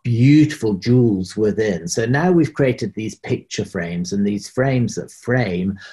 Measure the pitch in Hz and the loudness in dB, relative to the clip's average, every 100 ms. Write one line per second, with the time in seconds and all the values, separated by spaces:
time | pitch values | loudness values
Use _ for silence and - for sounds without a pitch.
0 | 120 113 135 151 151 - 107 95 117 123 | -4 2 6 6 4 0 -4 -2 2 4
1 | 120 95 92 107 107 104 107 87 85 - | 4 0 -4 -2 0 0 0 -2 -4 -4
2 | 113 139 180 170 143 - 135 - 104 - | 0 0 2 2 2 2 0 0 -6 -6
3 | 110 - - - - - 101 92 85 87 | -8 -10 -6 -6 -6 -8 -6 -6 -6 -6
4 | 90 101 101 101 - - 135 127 110 - | -4 -2 -2 -2 -6 -2 0 0 -2 -6
5 | - - - 127 104 90 95 98 - | -12 -10 -4 -2 -2 -2 -4 -6 -12